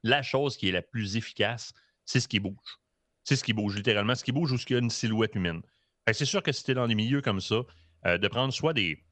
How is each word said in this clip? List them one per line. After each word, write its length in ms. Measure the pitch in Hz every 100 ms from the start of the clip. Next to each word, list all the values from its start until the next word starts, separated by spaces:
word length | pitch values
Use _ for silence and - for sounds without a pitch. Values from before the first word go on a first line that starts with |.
La 180 | 110 143
chose 320 | 131 139 143 -
qui 140 | 95
est 20 |
la 100 | 90
plus 360 | - 117 101 110
efficace, 560 | - - 104 117 - - _ _ -
c'est 160 | 127
ce 60 | -
qui 100 | 107
bouge. 400 | 98 98 - - _ _ _ _ -
C'est 100 | 135
ce 80 |
qui 80 | -
bouge, 220 | 107 104 101
littéralement. 400 | 107 104 104 123
Ce 80 |
qui 80 | -
bouge 200 | 131 160
ou 40 | 127
ce 80 | -
qui 80 |
a 60 | 123
une 100 | 120
silhouette 460 | - 117 110 110 101
humaine. 260 | 87 82 - _ _ _ -
Fait 80 |
que 40 | 110
c'est 80 | 143
sûr 160 | 202
que 100 | 165
si 120 | 139
t'es 100 | -
dans 140 | 127 120
des 80 | 110
milieux 260 | 113 143
comme 180 | 131 98
ça, 220 | - 110 127 - _ _ 87
euh, 100 | 87
de 100 | 98
prendre 240 | 120 135
soit 220 | - 151
des 300 | 151 90 73 _